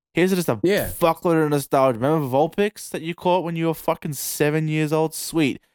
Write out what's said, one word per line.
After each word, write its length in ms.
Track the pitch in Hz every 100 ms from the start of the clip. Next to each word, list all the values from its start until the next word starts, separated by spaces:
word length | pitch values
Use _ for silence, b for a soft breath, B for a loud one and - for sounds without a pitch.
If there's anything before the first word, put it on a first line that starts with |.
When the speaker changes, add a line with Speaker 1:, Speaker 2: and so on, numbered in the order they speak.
| _
Speaker 1:
Here's 200 | - 180
just 160 | 190 165
a 100 | 117
Speaker 2:
Yeah. 260 | 165 196 113
Speaker 1:
fuckload 520 | - 165 160 180 160
of 60 | 151
nostalgia. 500 | 147 139 143 135 113
Remember 280 | 131 160 139
Vulpix 600 | 131 160 - 202 - -
that 120 | 180
you 120 | 160 170
caught 280 | 185 180 165
when 100 | 165
you 120 | 165
were 60 |
fucking 380 | 156 - 160 170
seven 540 | 139 - - 147 156 156
years 240 | 156 151
old? 200 | 156 160 -
Sweet. 460 | - 160 143 - _